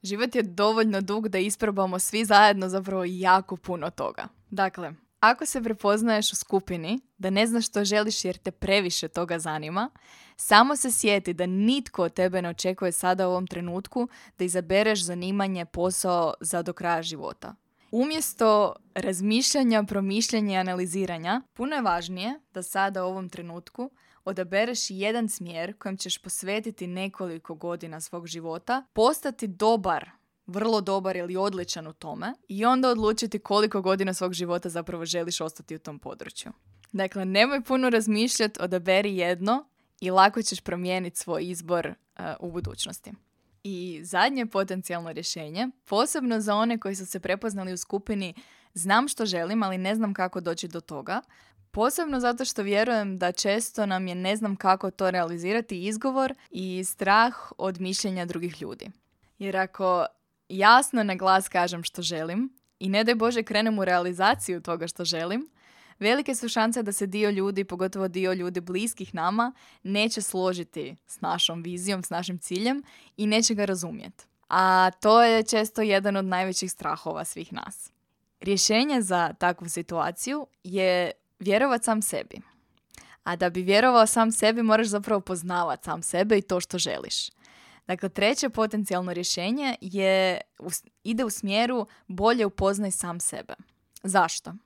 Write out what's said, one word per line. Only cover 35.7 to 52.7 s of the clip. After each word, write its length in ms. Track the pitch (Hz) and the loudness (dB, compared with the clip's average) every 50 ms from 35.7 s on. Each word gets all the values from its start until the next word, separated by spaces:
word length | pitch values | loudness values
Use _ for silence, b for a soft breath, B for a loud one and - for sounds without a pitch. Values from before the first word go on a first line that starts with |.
| 160 | -14
u 40 | 156 | -14
tom 200 | _ - 151 147 | _ -14 -16 -14
području. 520 | - - - - - - - - - - - _ _ _ _ _ _ _ | -14 -14 -14 -14 -14 -16 -14 -14 -14 -16 -16 _ _ _ _ _ _ _
Dakle, 340 | - 190 196 185 - 202 190 | -4 -4 -4 -2 -2 -4 -4
nemoj 380 | 185 190 196 226 262 285 277 240 | 0 4 4 4 4 4 -2 -2
puno 260 | - 262 262 254 254 | 0 0 2 2 4
razmišljat, 680 | 233 220 220 214 214 208 226 247 - - 226 214 214 - | 2 2 2 2 2 2 2 0 2 0 0 0 0 -2
odaberi 580 | 170 180 185 180 170 185 185 190 208 208 196 185 | -4 -2 -2 -2 2 4 2 4 4 2 0 0
jedno 480 | 175 175 180 175 185 202 240 269 302 _ _ _ _ _ _ _ | 0 0 0 0 0 0 0 0 -2 _ _ _ _ _ _ _
i 100 | - 180 | -4 2
lako 300 | 185 190 190 208 202 240 | 8 8 8 8 8 4
ćeš 200 | 214 - - 180 | -4 -4 -4 -6
promijenit 560 | _ - 175 175 180 180 185 185 185 175 - - | _ -8 -6 -4 -4 -2 -2 -2 -4 -6 -8 -8
svoj 320 | - - 170 160 160 175 | -6 -4 -4 -4 -4 -4
izbor, 360 | 180 165 170 160 175 170 160 | -6 -8 -4 -2 -2 0 0
e, 100 | 147 - _ _ _ _ - 185 165 151 - | -2 -8 _ _ _ _ -10 -10 -10 -8 -8
u 120 | - 175 | -10 -8
budućnosti. 600 | 165 175 - - - - - - 185 - _ 202 202 - _ _ _ _ _ _ _ _ _ | -8 -6 -6 -6 -6 -6 -8 -8 -8 -12 _ -18 -20 -20 _ _ _ _ _ _ _ _ _
I 380 | 202 196 180 180 185 170 151 160 | -10 -8 -8 -8 -8 -10 -12 -12
zadnje 420 | 175 - 180 196 254 277 262 240 | -2 2 4 4 4 4 0 -4
potencijalno 680 | 220 - 196 196 185 190 185 180 - 175 170 170 165 | -2 0 -2 -2 0 -2 -8 -6 -6 -6 -6 -6 -8
rješenje, 580 | 156 147 170 - - 170 160 151 156 180 240 262 - _ _ | -10 -8 -8 -8 -8 -8 -10 -10 -6 -4 -4 -4 -6 _ _
posebno 560 | _ 202 202 240 302 - 320 262 247 233 220 | _ 2 2 2 2 2 -2 0 0 0 0
za 140 | 208 208 202 | 0 0 2
one 240 | 208 220 233 233 226 | 2 2 0 0 -2
koji 160 | - 196 196 | -4 -6 -6
su 100 | 190 190 | -6 -8
se 140 | 180 - 196 | -10 -10 -8
prepoznali 540 | - 185 180 202 - 226 202 196 185 185 180 | -4 -4 -4 -2 -2 -6 -6 -4 -6 -6 -8
u 40 | 175 | -8
skupini 560 | - _ - 196 196 - 220 202 196 180 - B B B B B B B B | -8 _ -6 -6 -4 -2 -4 -4 -4 -6 -8 B B B B B B B B
„Znam 340 | 180 165 185 190 226 262 285 | -6 2 4 4 4 4 2
što 180 | - - 233 | -2 -4 -2
želim, 380 | 208 185 175 170 175 208 226 214 | -2 0 -2 -2 0 0 0 0
ali 140 | 190 190 185 | 0 -2 -2
ne 180 | 185 190 214 | -2 0 0
znam 180 | 220 220 208 196 | 0 0 -2 0
kako 280 | - 185 185 - 185 | -2 -4 -4 -4 -4
doći 260 | 175 170 170 170 - 180 | -4 -4 -4 -4 -6 -8
do 140 | 165 170 | -10 -10
toga”, 400 | - - 165 143 139 - 180 226 269 b b b b b b b _ _ | -12 -10 -10 -10 -6 -6 -6 -6 -6 b b b b b b b _ _
posebno 480 | _ 202 220 262 285 - 339 311 277 254 | _ 0 0 0 2 0 -4 -2 -2 0
zato 260 | 247 240 240 240 262 | 0 0 0 0 -4
što 160 | 247 - - | -6 -4 -4
vjerujem 560 | 202 196 | -2 0